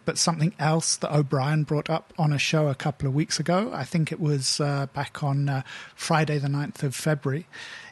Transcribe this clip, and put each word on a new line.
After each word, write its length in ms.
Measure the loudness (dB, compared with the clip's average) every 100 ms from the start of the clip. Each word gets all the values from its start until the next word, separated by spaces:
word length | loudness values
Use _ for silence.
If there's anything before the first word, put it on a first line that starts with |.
| -4
but 120 | 0
something 360 | 0 2 0 2
else 380 | 2 2 2 -2
that 180 | 0
O'Brien 500 | 2 2 2 2 2
brought 260 | 2 0 0
up 240 | -2 -4 0
on 140 | 2
a 60 | 2
show 300 | 2 2 2
a 60 | 0
couple 340 | -2 -2 0
of 40 |
weeks 280 | 0 0 -2
ago. 300 | 0 2 0
I 100 | -4
think 260 | -2 0 0
it 120 | 0
was, 400 | 0 0 0 0
uh, 260 | 0 0 -2
back 280 | -4 -6 -4
on, 280 | 0 0 0
uh, 140 | 0 -4 -12 -16
Friday 440 | -8 0 2 4 2
the 100 | 0
ninth 340 | -2 -4 -4
of 140 | -4 -2
February. 520 | 0 0 0 -4 -6 -14 -16 -16 -12